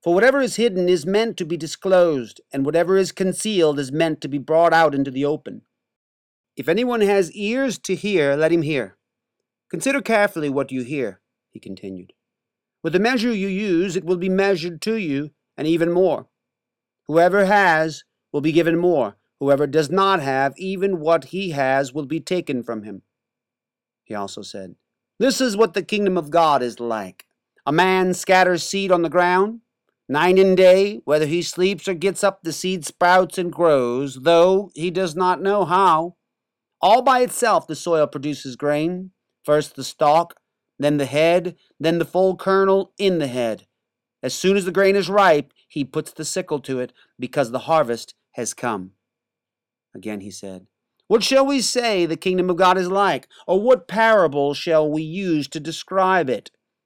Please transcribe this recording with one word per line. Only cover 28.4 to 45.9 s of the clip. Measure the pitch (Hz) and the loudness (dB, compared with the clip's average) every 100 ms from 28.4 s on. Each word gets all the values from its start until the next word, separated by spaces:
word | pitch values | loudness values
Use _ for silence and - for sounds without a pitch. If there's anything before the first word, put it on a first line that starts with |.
| 180 170 | 4 0
seed | - 196 196 | -4 -4 0
on | 180 | 0
the | 165 | 0
ground. | 165 175 180 208 226 _ _ _ _ - | 0 2 2 0 -4 _ _ _ _ -6
Night | 143 175 190 | 0 4 4
and | 190 185 | 4 6
day, | 185 190 208 220 | 6 6 4 -2
whether | - 151 151 | -2 0 0
he | 175 | -2
sleeps | 165 - 180 185 - | -4 -2 -2 -2 -6
or | |
gets | 175 190 175 | -4 -4 0
up, | 202 - | -2 -2
the | 160 | -8
seed | 147 185 185 | -6 -6 -6
sprouts | 143 - 175 185 185 - | -8 0 4 4 4 -2
and | 175 | -6
grows, | 147 170 143 123 123 139 127 | 0 2 4 2 -2 -6 -2
though | 139 170 180 190 196 | 4 6 6 4 -2
he | - 175 | -6 -6
does | 175 185 151 | -4 -4 -2
not | 180 160 | -2 0
know | 190 208 | 0 0
how. | 160 185 190 160 175 - _ _ _ _ _ _ | 2 2 4 2 0 -10 _ _ _ _ _ _
All | 175 240 | 4 4
by | 254 254 | 4 2
itself | 247 - 233 180 - | 2 0 0 0 0
the | 156 | -6
soil | 180 165 147 | -2 0 0
produces | 143 147 139 135 120 | -2 -8 -8 -10 -6
grain, | 147 147 160 180 185 _ _ _ | -4 -2 -2 -6 -12 _ _ _
first | - 151 147 - | -2 0 -2 -8
the | |
stalk, | 127 - 151 156 170 - _ _ _ - | -12 0 2 2 0 -6 _ _ _ -4
then | 147 147 | 0 0
the | 131 | 0
head, | 143 165 180 175 - _ - | 2 2 2 0 -10 _ -6
then | 156 170 | -2 -2
the | |
full | 156 180 190 185 | -2 0 0 0
kernel | 190 196 196 196 - - | 0 2 2 2 0 -2
in | 196 175 | 0 0
the | 139 | -2
head. | - 117 104 _ _ _ _ _ _ | -4 -4 -6 _ _ _ _ _ _
As | 131 | -10
soon | - 185 202 | -2 0 0
as | |
the | 180 | 0
grain | 175 196 196 | 2 2 2
is | 175 | 2
ripe, | 202 190 147 - _ _ | 4 4 4 0 _ _
he | 151 | -8
puts | 135 | -6